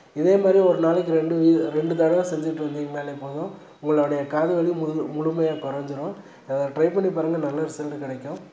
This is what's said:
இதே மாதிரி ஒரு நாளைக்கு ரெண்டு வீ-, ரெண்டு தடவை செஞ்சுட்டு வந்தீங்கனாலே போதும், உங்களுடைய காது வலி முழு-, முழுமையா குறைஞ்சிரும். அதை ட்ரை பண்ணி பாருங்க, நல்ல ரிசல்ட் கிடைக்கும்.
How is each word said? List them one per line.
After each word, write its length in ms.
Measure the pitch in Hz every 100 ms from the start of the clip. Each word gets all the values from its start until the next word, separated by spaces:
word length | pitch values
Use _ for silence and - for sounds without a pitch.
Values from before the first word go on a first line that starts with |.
| _
இதே 220 | 147 170 196
மாதிரி 220 | 190 190
ஒரு 200 | 185 160
நாளைக்கு 340 | 165 175 170
ரெண்டு 220 | 160 160
வீ-, 360 | 165 165 160 160
ரெண்டு 260 | 151 165 165
தடவை 280 | 160 175 180
செஞ்சுட்டு 260 | 156 160 156
வந்தீங்கனாலே 540 | 151 147 143 147 143 139
போதும், 300 | 139 147 190 - - -
உங்களுடைய 460 | 147 151 143 143 139
காது 280 | 151 165
வலி 160 | 175 170
முழு-, 380 | 165 156 151 127 151
முழுமையா 380 | 156 165 160
குறைஞ்சிரும். 580 | 147 135 139 143 139 170 196 - - -
அதை 180 | 135 139
ட்ரை 280 | 143 170
பண்ணி 160 | 190 185
பாருங்க, 280 | 165 160 165
நல்ல 220 | 147 147
ரிசல்ட் 380 | 156 - 147 139
கிடைக்கும். 400 | 135 123 143 196 -